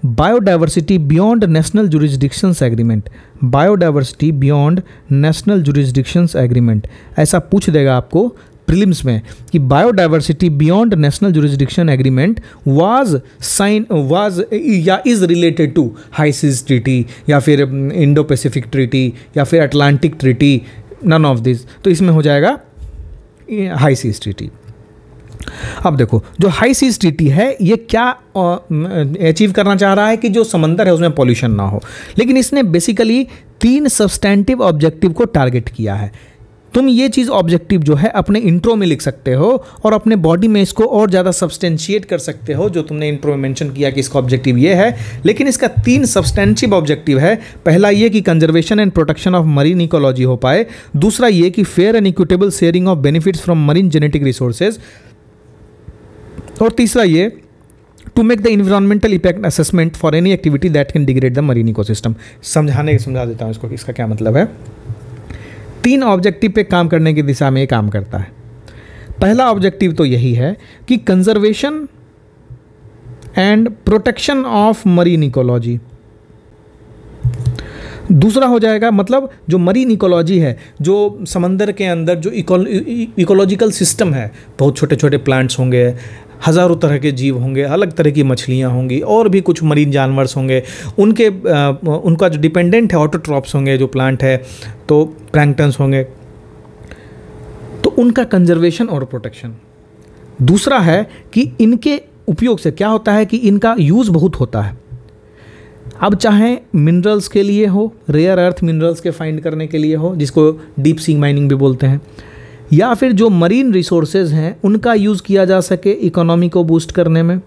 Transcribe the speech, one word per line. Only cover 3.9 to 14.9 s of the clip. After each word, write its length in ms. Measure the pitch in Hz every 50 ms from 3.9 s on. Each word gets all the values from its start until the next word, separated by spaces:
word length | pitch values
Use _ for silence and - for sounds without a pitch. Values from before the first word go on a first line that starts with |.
| 147 147 135 - - _ - 156 160
Beyond 480 | 139 135 139 147 143 143 151 170 185 - - - - - - 135
National 520 | 139 143 156 160 - - 202 208 190 156
Jurisdictions 720 | 143 139 147 143 131 123 139 131 - - 175 175 165 -
Agreement। 440 | - 131 123 120 123 120 117 110 107 104 - - - - - - -
ऐसा 200 | 151 147 - 180
पूछ 320 | 156 - - 202 - -
देगा 260 | 160 151 139 135 131
आपको 320 | 123 120 - - 160 214 247 240 - - - - - _
प्रीलिम्स 380 | - 151 180 208 196 175 - -
में 180 | 131 120 110 110 - - - - - -
कि 60 | 165
Biodiversity 920 | 139 127 135 143 180 240 233 190 180 165 156 160 143 - 160 - 185 175
Beyond 440 | 151 143 156 156 175 202 233 233 208
National 380 | 160 151 143 143 - 202 202 175
Jurisdiction 680 | 156 147 147 139 135 139 135 - - 175 160 139 131
Agreement 400 | 131 131 131 127 139 190 233 220 - - - - - 147
was 380 | 135 143 165 196 233 262 277 220 156 131 - - - - -
sign, 680 | - - - 202 202 214 214 220 220 208 156 139 131 156
was 300 | 180 208 214 185 175 208 226 226 214 339
या 400 | 302 214 180 160 185